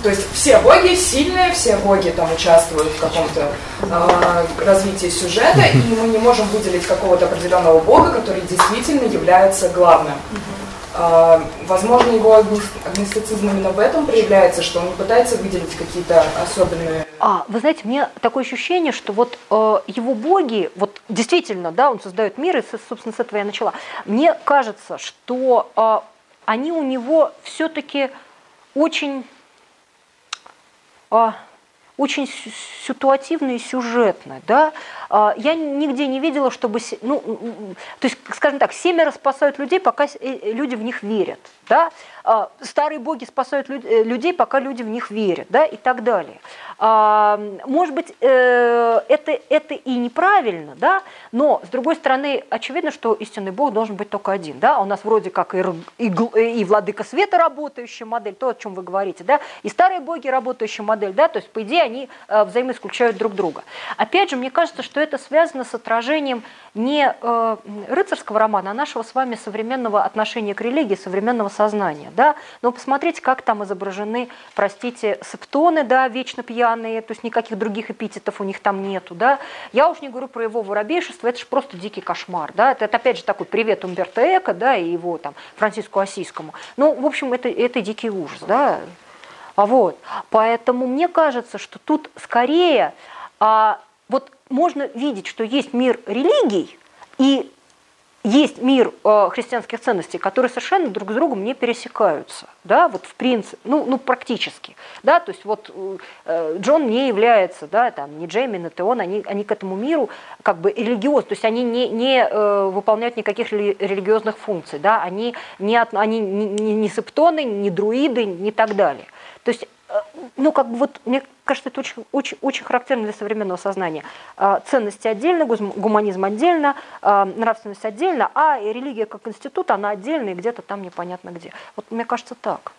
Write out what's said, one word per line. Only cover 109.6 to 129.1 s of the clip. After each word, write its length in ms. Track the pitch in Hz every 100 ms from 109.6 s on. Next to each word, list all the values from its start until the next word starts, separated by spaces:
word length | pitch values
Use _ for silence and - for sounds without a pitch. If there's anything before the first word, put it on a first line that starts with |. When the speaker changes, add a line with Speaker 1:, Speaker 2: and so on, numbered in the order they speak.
| 190 190
Speaker 2:
миру 340 | 247 320 226 - - -
как 140 | - 175
бы 140 | 170
религиозны, 580 | - 220 240 240 285 -
то 40 |
есть 120 | 202 226
они 180 | 226
не, 240 | 247 233 254
не, 380 | 226 254 262 226
э, 400 | 214 208 202 196
выполняют 480 | 185 196 214 240 240
никаких 340 | 208 202 226
рели-, 260 | 214 208 202
религиозных 580 | 196 196 190 220 214 208
функций, 400 | - 185 - 147
да, 240 | 175 220
они 320 | 170 190 240 240 - -
не 200 | 196 233
от-, 160 | 233
они 260 | 208 214 226
не, 260 | 202 196 214
не, 280 | 202 214
не 160 | 214 214
септоны, 540 | - 208 - 330 311
не 260 | 269 202 202
друиды, 560 | 175 208 240 302 240 214
не 260 | 175 202
так 240 | 214 220 202
далее. 300 | 180 135 - - - -
То 80 | -
есть, 140 | 240 - _ _
э, 60 | - - 320 262 -
ну, 160 | 285
как 160 | 302 240
бы 80 | 233
вот, 240 | 277 - -
мне 180 | 262 - _ -
кажется, 240 | 269 262
это 100 | 269
очень, 240 | - - 214
очень, 260 | 277 262 -
очень 240 | 269 - -
характерно 400 | 247 - 254 214
для 80 |
современного 440 | 208 208 214 202 180
сознания. 460 | 202 196 180 156 - - - -
А, 240 | 196 196 -
ценности 380 | 269 208 - 226
отдельно, 380 | 214 294 349 285
гузм-, 260 | 220 202 -
гуманизм 480 | 214 214 208 190 196
отдельно, 500 | 214 330 339 285 277 - -
а, 220 | - 202
нравственность 640 | 196 190 226 220 214 196 220
отдельно, 440 | 208 359 311 208 -
а 240 | 311 269
религия 460 | 208 226 277 226
как 200 | 214